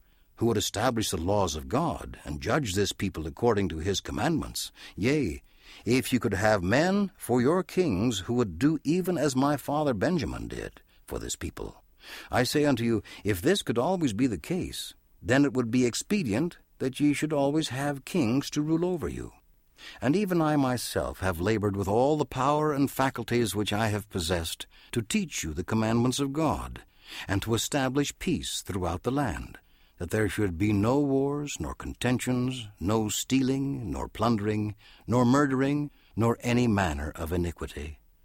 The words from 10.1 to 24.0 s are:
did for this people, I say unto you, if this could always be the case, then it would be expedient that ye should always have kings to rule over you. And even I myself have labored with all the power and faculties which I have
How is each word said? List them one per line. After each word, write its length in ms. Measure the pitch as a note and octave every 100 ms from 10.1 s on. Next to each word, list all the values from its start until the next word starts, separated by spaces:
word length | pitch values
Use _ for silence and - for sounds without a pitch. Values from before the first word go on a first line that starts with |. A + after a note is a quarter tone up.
| F3+ F2 A#1+ A1+
did 340 | A#1 G#1+ - _ _ -
for 140 | A#1+
this 160 | A#1 -
people, 480 | - - G1+ - _ _ - - -
I 120 | A2
say 220 | B2 D3+
unto 180 | D3 B2
you, 220 | A#2 A2 - -
if 180 | G2 F#2+
this 220 | B2+ F#3+
could 160 | - A#2
always 340 | C#3+ F#3+ D3
be 140 | G2+ C3+
the 100 | F#2
case, 580 | - F3+ C3 - - - _ _
then 220 | F2 C3
it 100 | C#3+
would 160 | B2 A#2+
be 160 | B2+ A#2+
expedient 720 | - - G#3 C3+ G#2 E3+ - _ -
that 180 | C3+ -
ye 140 | D3
should 200 | C#3 D#3
always 360 | D3 C#3 D3+ D#3
have 360 | B2 C#3+ C#3
kings 460 | - F3+ A2+ C3+ -
to 100 | D3+
rule 240 | D3+ D#3+
over 240 | F3+ F3+ F#2
you. 240 | B1 A#1 - _ _ _ - - -
And 140 | A#2 F3
even 260 | G3+ F3
I 140 | D#3 D3+
myself 640 | C3 B2 - - C2 -
have 200 | F#2 E2
labored 360 | F#2+ A2 G#2 G2
with 100 | F#2+
all 300 | A2 C3+ D3+
the 80 |
power 480 | C#3+ B2+ B2+ D3+ D3+
and 180 | C#3 C3+
faculties 640 | - C3+ B2+ A2+ A#2+ A2+
which 180 | G2+ G#2
I 160 | G#2 A2
have 220 | G#2